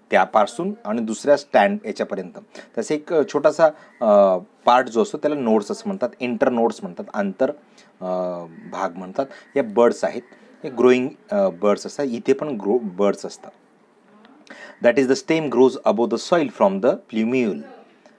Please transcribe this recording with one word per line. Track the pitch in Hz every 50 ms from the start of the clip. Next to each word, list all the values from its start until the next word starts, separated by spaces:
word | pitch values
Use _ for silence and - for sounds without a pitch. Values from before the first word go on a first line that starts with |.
| _ -
त्यापासून | 107 95 95 - - 110 101 - - - 175 202 214 - -
आणि | 104 110 120
दुसऱ्या | 110 110 107 - - 139 143
स्टँड | 139 - - - 117 101 101 104 104 -
याच्यापर्यंत. | 110 98 - 107 - 101 98 90 87 - - - _ - - - _ - 117
तसे | 110 - 156
एक, | 151 151 -
अ, | 170 156 131 135
छोटासा, | - 147 151 156 151 - 165 156 151 - - - _ -
अ, | 120 107 104 101 98 95 92 90 95 _ _ _ -
पार्ट | 127 120 127 127
जो | 120 110 113
असतो | 104 - - 151
त्याला | - 147 151
नोड्स | 143 123 113 110 107 101 -
असं | 104 - -
म्हणतात, | 104 95 98 - - - -
इंटर | 127 123 120 110 139 131
नोड्स | 123 117 117 113 110 -
म्हणतात, | - 90 87 - 104 - -
आंतर, | 107 101 98 95 - 131 139 147 - _ _ _ - - _ _ -
अ, | 92 92 92 90 90 90 90 87 85 82 82 73 76 85
भाग | 87 90 95 90 85
म्हणतात. | 92 92 92 95 - 139 135 - - - _ -
या | 139
बर्ड्स | 123 110 98 117 120 117 113 - -
आहेत, | - - 120 - _ - _ - - - - -
हे | 151
ग्रोइंग, | 127 117 120 127 127 127 127 151 - _ _ -
अ, | 107 101 98 95
बर्ड्स | 85 87 101 101 101 - -
असतात. | 98 - - 143
इथे | 131 117 113 - -
पण | 135 135 151 151
ग्रो-, | 131 101 92 98 120 123
बर्ड्स | 113 98 87 95 101 98 95 - -
असतात. | 87 - - - - _ _ _ _ _ _ _ _ _ _ _ _ _ _ _ - _ _ _ - - - - - - - -
That | 120 113 139
is | 131 123
the | 135 - - -
stem | 160 160 156
grows | 131 117 123 131 127 127 - - 113
above | 104 107 120 107
the | 117 113 - -
soil | 180 175 143 127 - -
from | 110 98 98 98
the | 107 135
plumule | 185 - - - 113 110 110 117 131 131 120 104 92 110 - - - - - _ _ _ _ - _